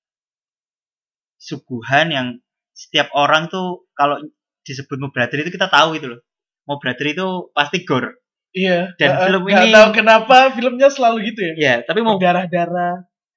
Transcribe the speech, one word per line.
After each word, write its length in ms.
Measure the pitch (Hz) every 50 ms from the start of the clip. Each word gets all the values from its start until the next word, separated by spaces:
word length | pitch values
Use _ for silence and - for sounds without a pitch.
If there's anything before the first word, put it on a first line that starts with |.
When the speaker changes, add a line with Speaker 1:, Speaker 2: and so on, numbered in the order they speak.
| _ _ _ _ _ _ _ _ _ _ _ _ _ _ _ _ _ _ _ _ _ _ _ _ _ _ _ _
Speaker 1:
suguhan 640 | - - 156 139 _ - 127 117 107 127 135 143 160 170
yang 180 | 156 135 127 123 120 - _ _ _ _ _ _
setiap 380 | _ - - _ - 147 147 - -
orang 360 | 143 143 143 151 156 160 160
tuh 400 | - 190 185 180 175 - _ _ _
kalau 280 | - 143 143 143 147 147 151 _ _ _ _ _ _
disebut 360 | _ - 135 131 143 - 147 131
Mo 120 | 139 131
Brother 320 | - 127 120 117 - 147
itu 80 | 151 180
kita 180 | - - 196 185
tahu 300 | - 143 156 165 160 151
gitu 100 | - 127
loh. 140 | 117 117 _ _ _ _ _ _ _ _ _
Mo 140 | - 143 143
Brother 300 | - 127 123 - 143 151
itu 420 | 147 180 190 190 185 180 - -
pasti 300 | - 147 143 143 - 180
gore. 400 | - - 143 127 117 110 - _ _ _ _ _ _ _ -
Speaker 2:
Iya, 400 | 190 190 185 180 170 180 185 180
Speaker 1:
Dan 140 | - 151 -
Speaker 2:
heeh. 160 | - - 185
Speaker 1:
film 160 | 190 196 190 175
Speaker 2:
Nggak 220 | 170 202 214 220
Speaker 1:
ini 80 | 226 220
Speaker 2:
tahu 160 | 214 214 214
kenapa 460 | 208 226 208 220 220 226 226 - 262 254 269 269 262
filmnya 320 | 233 233 254 240 247 269 285
selalu 380 | 277 277 254 233 233 226 196
gitu 160 | 226 226 226
ya. 120 | 190 165 160
Speaker 1:
Iya, 200 | 160 151 135 123 120
tapi 240 | - - 165 214 233
Mo 160 | 226 208 185
Speaker 2:
Berdarah-darah. 880 | 185 175 175 180 190 170 175 175 170 165 175 180 175 175 175 180 180 _ _ _ _ _ _